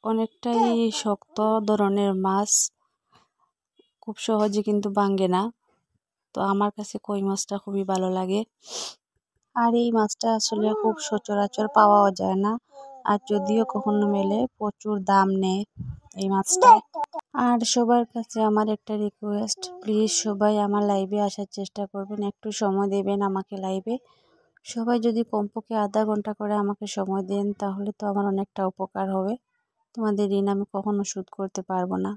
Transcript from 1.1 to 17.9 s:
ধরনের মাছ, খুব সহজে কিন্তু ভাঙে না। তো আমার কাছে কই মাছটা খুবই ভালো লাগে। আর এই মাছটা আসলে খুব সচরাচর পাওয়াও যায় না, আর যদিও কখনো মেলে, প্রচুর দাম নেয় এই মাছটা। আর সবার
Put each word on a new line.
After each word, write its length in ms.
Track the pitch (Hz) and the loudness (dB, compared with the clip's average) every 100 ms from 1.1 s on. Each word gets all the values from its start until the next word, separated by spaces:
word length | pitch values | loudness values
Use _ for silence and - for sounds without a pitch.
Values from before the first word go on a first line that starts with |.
| 202 _ - 214 220 208 | -4 _ -2 2 2 2
ধরনের 420 | 214 202 202 202 190 190 | 2 2 2 0 0 0
মাছ, 260 | 196 208 - - _ _ _ _ _ _ _ _ _ _ _ _ _ | 0 2 0 0 _ _ _ _ _ _ _ _ _ _ _ _ _
খুব 120 | - 208 - | -14 -8 -2
সহজে 360 | 220 214 208 208 | 2 2 0 0
কিন্তু 200 | 208 202 196 | 0 0 0
ভাঙে 280 | 202 190 185 185 | 0 2 2 2
না। 60 | 214 - _ _ _ _ _ _ _ - | 0 -8 _ _ _ _ _ _ _ -4
তো 40 | 196 | 0
আমার 200 | 196 208 202 | 2 0 -2
কাছে 180 | 208 202 - | -12 -10 -6
কই 140 | 202 196 | -4 -2
মাছটা 280 | 196 - 202 | -2 -4 -8
খুবই 200 | - 196 196 | -6 -6 -2
ভালো 160 | 190 185 185 | -2 0 -2
লাগে। 240 | 185 196 226 _ - - - - _ _ _ _ _ 247 | -2 -2 -4 _ -14 -12 -12 -14 _ _ _ _ _ 0
আর 160 | 233 233 | 2 2
এই 80 | 233 226 | 2 2
মাছটা 300 | 214 - 226 220 | 0 0 0 0
আসলে 280 | - 214 214 214 | 0 0 0 2
খুব 140 | 214 220 - | 0 0 -4
সচরাচর 600 | 208 - 202 202 - 214 214 | -6 -2 0 0 -2 0 6
পাওয়াও 320 | 208 208 202 185 | 8 8 6 2
যায় 180 | 190 190 202 | -2 0 0
না, 60 | 226 _ 277 277 269 - | -2 _ -20 -20 -8 -2
আর 80 | 208 - | -2 0
যদিও 320 | 208 190 220 226 | -2 2 2 0
কখনো 320 | 214 208 208 208 202 | -2 0 2 2 2
মেলে, 240 | 196 214 254 _ | 0 0 -2 _
প্রচুর 380 | 214 - 214 208 190 | -6 -6 -6 -4 2
দাম 160 | 196 190 190 | 4 4 0
নেয় 200 | 190 190 208 - - - - 190 | 0 -2 -6 -12 -12 -12 -16 -8
এই 60 | 196 | -2
মাছটা। 380 | 196 190 370 494 453 - 330 285 330 - 269 247 | -2 0 4 8 8 4 -8 -8 -8 -8 -2 2
আর 120 | 240 226 | 2 2
সবার 300 | 247 233 | 0 4